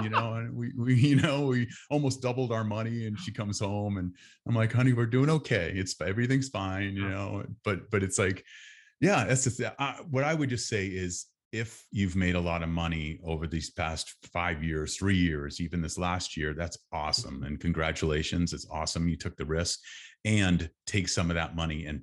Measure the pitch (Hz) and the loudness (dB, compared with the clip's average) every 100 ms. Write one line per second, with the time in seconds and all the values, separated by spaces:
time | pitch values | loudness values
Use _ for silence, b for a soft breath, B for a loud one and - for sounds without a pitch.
0 | 110 113 117 113 117 120 120 - 123 127 | -2 0 -2 -4 -6 -6 -6 -2 4 6
1 | 143 135 165 143 139 123 117 B B 147 | 8 6 6 2 2 2 0 B B 0
2 | 139 - 123 123 123 113 107 107 113 117 | 2 0 -2 0 0 0 0 -2 -2 -4
3 | 113 104 180 107 104 101 101 104 104 98 | -4 -4 -6 -6 -4 -2 -2 0 0 0
4 | 87 - B B - 117 110 120 127 120 | -2 -6 B B 0 2 4 6 6 6
5 | 117 127 143 156 - 110 80 92 95 - | 4 4 4 4 4 0 2 -2 -4 -2
6 | 80 104 120 135 131 101 95 95 101 98 | -2 0 2 2 0 -2 -2 -2 -2 -2
7 | 98 98 98 101 - - 110 95 - 104 | -2 -2 -4 -6 -8 -6 -2 -2 0 0
8 | 95 - 95 87 - B B B B B | 2 2 2 0 -8 B B B B B
9 | 175 180 95 127 131 - 113 - 139 - | 2 4 4 2 2 0 -4 -4 -6 -6
10 | 180 127 143 160 135 117 - 107 98 92 | -4 0 0 2 0 -2 -2 -2 -2 -2
11 | 90 90 - _ _ 110 113 - - 104 | -4 -6 -10 _ _ -6 -6 -10 -8 0
12 | 98 95 90 87 87 85 82 85 85 82 | 2 4 2 2 0 -2 -2 0 0 -2
13 | 78 80 82 80 82 82 - - 80 80 | -4 -6 -4 -4 -2 -4 -6 -4 -4 -4
14 | - - - 87 87 78 82 78 65 - | -8 -12 -10 -4 -2 -2 -2 -2 -4 -2
15 | 95 95 87 76 71 - 85 87 80 - | 2 4 4 2 -4 -6 -4 -2 -4 -2
16 | 90 90 - - 76 76 85 - - 80 | -2 -2 -4 -4 -4 -2 -6 -8 -10 -6
17 | 76 - - 67 69 73 85 80 80 78 | -2 -2 -4 -8 -6 -4 -2 0 0 0
18 | 80 76 78 87 85 76 - 78 78 85 | 0 0 0 0 0 -2 -8 -6 -4 0
19 | 85 80 87 - 73 80 85 - B B | 0 0 -4 -6 -2 0 0 -4 B B
20 | B B 107 107 95 87 87 _ - 107 | B B 0 2 4 2 0 _ -4 -2
21 | 85 - 85 85 80 82 80 78 76 71 | 0 0 0 0 -2 -4 -4 -4 -6 -8